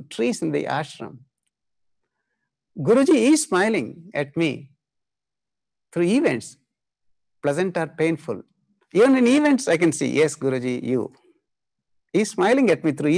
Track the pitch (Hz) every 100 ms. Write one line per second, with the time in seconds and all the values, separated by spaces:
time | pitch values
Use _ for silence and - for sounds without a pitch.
0 | - - 240 214 165 147 131 135 151 -
1 | - 127 _ _ _ _ _ _ _ _
2 | _ _ _ _ _ _ _ - 151 240
3 | 277 294 233 302 - - 208 214 113 -
4 | 165 147 143 165 165 - 139 _ _ _
5 | _ _ _ _ _ _ _ _ _ 170
6 | 175 240 302 123 - - _ _ _ _
7 | _ _ _ _ 143 143 190 180 156 135
8 | 160 160 - 101 - _ _ _ _ 175
9 | 254 262 240 277 302 269 - 170 170 139
10 | 131 127 156 - 135 131 123 123 123 127
11 | - - _ _ _ _ _ _ _ _
12 | _ 180 214 - 190 262 240 165 160 143
13 | 147